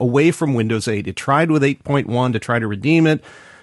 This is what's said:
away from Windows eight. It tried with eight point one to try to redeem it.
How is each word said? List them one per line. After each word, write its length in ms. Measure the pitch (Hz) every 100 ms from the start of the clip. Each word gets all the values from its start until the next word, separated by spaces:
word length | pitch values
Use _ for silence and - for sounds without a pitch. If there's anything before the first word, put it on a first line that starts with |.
away 300 | 123 131 160
from 240 | 165 160
Windows 340 | 123 110 113 110
eight. 180 | 104 101
It 80 |
tried 360 | 95 - 143 165
with 100 | 156
eight 220 | 139 139
point 240 | - 143 -
one 240 | 120 127
to 80 | 110
try 180 | - 117
to 80 | 110
redeem 400 | 101 127 165 160
it. 160 | 156 - - - -